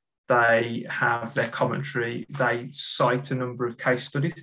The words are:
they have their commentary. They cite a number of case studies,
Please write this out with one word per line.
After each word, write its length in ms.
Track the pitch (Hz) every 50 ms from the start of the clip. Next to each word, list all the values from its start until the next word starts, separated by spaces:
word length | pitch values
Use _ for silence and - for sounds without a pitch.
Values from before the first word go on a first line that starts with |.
| _ _ _ _ _
they 580 | - 123 120 117 117 113 113 117 117 117 - - -
have 440 | - - 127 117 117 117 113 113 -
their 140 | 117 117 -
commentary. 800 | - - 107 - - - - - - 123 117 117 120 - - -
They 400 | 143 135 127 120 120 120 127 -
cite 600 | - - - - - - 139 120 123 139 - -
a 40 | 139
number 300 | 127 127 123 120 117 123
of 120 | 117 117
case 260 | - - 131 127 123 -
studies, 300 | - - 143 143 170 - -